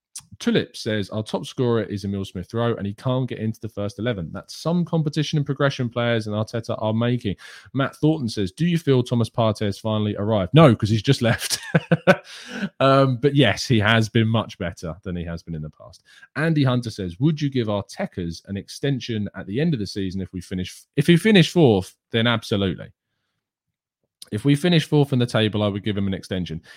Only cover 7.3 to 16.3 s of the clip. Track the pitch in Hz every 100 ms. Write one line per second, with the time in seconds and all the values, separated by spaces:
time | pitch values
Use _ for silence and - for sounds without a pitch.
7.3 | 87 - - - 131 135 - 151 160 117
8.3 | 110 95 - 175 165 - 131 120 120 113
9.3 | - 110 104 104 98 110 107 104 101 104
10.3 | 107 90 143 156 107 98 110 - 135 113
11.3 | 104 - - - 156 - 165 - - -
12.3 | - - - 202 - 135 135 135 120 147
13.3 | 143 113 95 - 113 104 113 107 117 110
14.3 | 113 - - 87 - 85 85 95 87 85
15.3 | 85 - 80 76 - 53 - _ - -